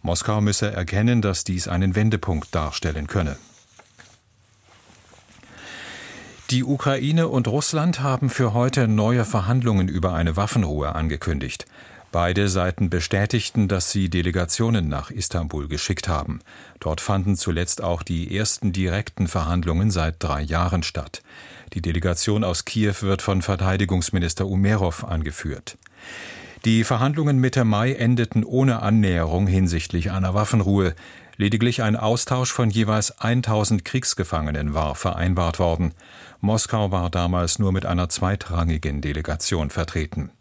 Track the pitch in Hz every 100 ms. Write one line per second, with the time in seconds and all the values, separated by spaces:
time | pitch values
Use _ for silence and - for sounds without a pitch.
0 | - 87 - 107 104 101 104 92 90 101
1 | 113 120 104 95 - 90 - 87 95 95
2 | 110 107 - 80 - 85 76 - 82 76
3 | 71 101 78 67 - - _ - - _
4 | - _ _ _ _ _ _ - - -
5 | - - _ - - - - - - -
6 | - - - - - 127 131 139 139 135
7 | 135 165 165 131 117 131 - 160 165 165
8 | 139 131 135 - 120 110 127 131 117 107
9 | 107 123 107 104 92 127 120 101 92 85
10 | 90 82 82 82 104 120 87 73 71 80
11 | 80 71 - 71 67 - - - - -
12 | - 85 87 92 101 92 90 - 92 87
13 | 85 101 104 117 - 113 98 98 87 101
14 | 92 90 85 90 85 - 113 113 78 69
15 | - 107 - 85 80 78 73 73 - 90
16 | - 78 69 69 - - - - 80 78
17 | - 98 92 95 - 82 87 - 90 85
18 | - 85 85 95 110 - 107 90 92 95
19 | - - 92 92 78 87 82 82 104 90
20 | 80 82 80 71 76 80 90 87 80 -
21 | 71 - - - - - - 92 87 82
22 | 90 85 - 104 98 87 - 113 104 98
23 | 98 95 - 95 - 90 95 95 95 92
24 | - 92 85 - 98 95 98 107 92 80
25 | - 85 73 - 76 67 - - - -
26 | - - - - - - 113 113 110 117
27 | 135 151 147 135 127 131 113 104 123 139
28 | 120 120 113 113 107 127 135 113 104 110
29 | 101 87 80 90 98 92 90 82 - 87
30 | 85 95 92 98 107 113 98 101 90 82
31 | - - - - 101 110 120 120 110 113
32 | 110 120 - 127 127 - 113 107 107 107
33 | - - 110 120 117 107 104 104 - 131
34 | - - 90 80 76 73 73 73 76 71
35 | 95 - 87 92 85 - 87 82 85 -
36 | - - - - 101 107 - 110 101 95
37 | 87 90 87 90 87 - 98 95 - 87
38 | 90 - 92 98 - 85 85 78 76 71
39 | 73 73 78 78 - 87 73 - 80 -
40 | 76 - 67 _